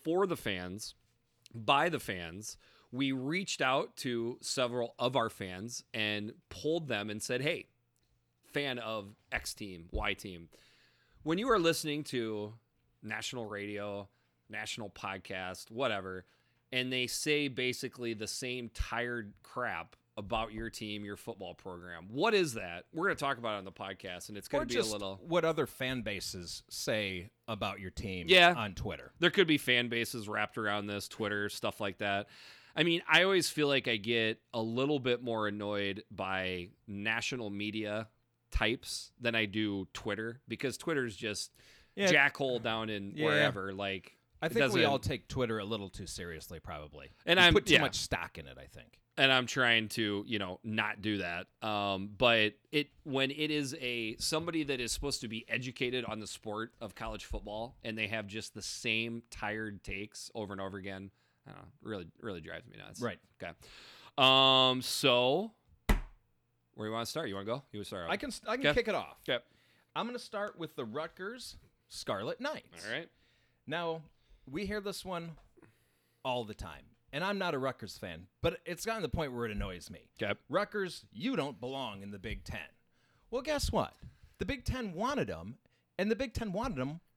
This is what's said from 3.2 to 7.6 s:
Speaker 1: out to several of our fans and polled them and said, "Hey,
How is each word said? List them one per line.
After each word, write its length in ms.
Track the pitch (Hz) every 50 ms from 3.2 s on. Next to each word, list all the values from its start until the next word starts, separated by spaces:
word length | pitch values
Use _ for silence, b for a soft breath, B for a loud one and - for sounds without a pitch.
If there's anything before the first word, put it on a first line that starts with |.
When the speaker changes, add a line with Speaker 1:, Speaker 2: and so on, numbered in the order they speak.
| 127 139 165 190 196 - - -
Speaker 1:
out 340 | 139 131 131 143 - - - -
to 400 | - 131 120 117 117 117 127 -
several 540 | - - - 135 127 120 120 123 117 120 - -
of 160 | 120 127 127
our 140 | 131 113 110
fans 540 | - - 98 92 90 92 107 120 120 - - _ -
and 400 | 113 107 107 104 104 104 107 - - _ _
polled 380 | - - - 151 160 175 160 135
them 220 | 113 101 104 107
and 120 | 104 110 -
said, 180 | - 123 127
"Hey, 260 | 135 151 127 113